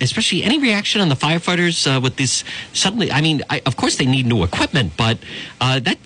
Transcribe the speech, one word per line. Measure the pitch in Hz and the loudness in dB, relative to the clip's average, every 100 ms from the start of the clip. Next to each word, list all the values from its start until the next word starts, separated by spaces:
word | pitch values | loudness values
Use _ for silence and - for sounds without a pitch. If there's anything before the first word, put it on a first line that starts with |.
especially | 127 - - 180 | -2 -2 -2 0
any | 196 302 | 0 2
reaction | 269 202 202 214 | 2 0 0 0
on | 180 | 2
the | |
firefighters, | 131 151 165 175 175 175 165 147 | 2 0 0 0 0 2 0 0
uh, | 131 | 2
with | 131 - | 0 0
this | 131 - - - - | -2 -2 -6 -10 -8
suddenly? | - 190 226 180 | -2 0 0 0
I | 135 | 2
mean, | 160 147 - | 2 0 -2
I, | 151 - | -4 -4
of | - | -2
course | 254 - | 0 2
they | 135 | 2
need | 131 123 | 2 2
new | 117 | 2
equipment, | 87 - - 156 110 - | 2 0 0 0 -2 0
but, | 113 117 - - - - | 0 -2 -6 -14 -12 -4
uh, | 127 131 | 0 0
that, | 127 285 | 0 -4